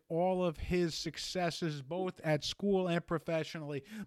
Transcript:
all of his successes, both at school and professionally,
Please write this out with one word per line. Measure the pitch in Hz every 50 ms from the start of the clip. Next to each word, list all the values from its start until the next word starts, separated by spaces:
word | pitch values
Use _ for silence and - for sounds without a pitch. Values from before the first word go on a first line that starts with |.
| - -
all | 165 160 180 185 185 185 180
of | 175 156 -
his | - - 185 180 175 165 -
successes, | - - 160 - - - - - 185 180 170 - - 180 160 151 143 131
both | 131 170 180 185 185 175 - -
at | 160 156 147 -
school | - - - 196 202 196 185 185
and | 175 170 175 175
professionally, | - 175 156 - - 165 160 156 - - 165 151 143 147 139 139 - 220 214 196